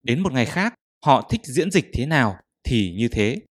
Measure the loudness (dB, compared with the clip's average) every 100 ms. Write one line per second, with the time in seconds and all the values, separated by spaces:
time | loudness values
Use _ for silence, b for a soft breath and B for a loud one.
0 | -2 -2 0 0 0 0 -4 -6 _ _
1 | 2 2 2 -6 -2 -2 0 0 -2 -6
2 | 0 2 0 -2 _ _ -2 0 0 -2
3 | -2 0 -2 -2 -12